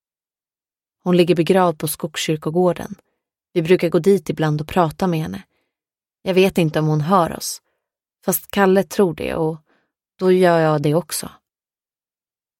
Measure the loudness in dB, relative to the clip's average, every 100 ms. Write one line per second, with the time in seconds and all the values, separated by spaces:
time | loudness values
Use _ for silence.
0 | _ _ _ _ _ _ _ _ _ _
1 | 0 2 4 2 2 2 2 0 -6 -8
2 | -10 -8 -6 -4 -4 0 0 -2 -8 -16
3 | _ _ _ _ _ -4 0 2 2 2
4 | 2 2 0 -4 -2 -2 -2 0 0 -2
5 | -4 -2 -6 -10 -16 _ _ _ _ _
6 | _ _ -2 2 2 2 0 0 0 0
7 | 2 2 0 -4 -12 -12 _ _ _ _
8 | _ _ -6 -6 -4 0 2 2 0 0
9 | 0 -2 -6 -4 -4 -6 _ _ _ _
10 | _ -4 2 4 4 4 2 0 0 -2
11 | -2 -8 -12 -16 _ _ _ _ _ _
12 | _ _ _ _ _ _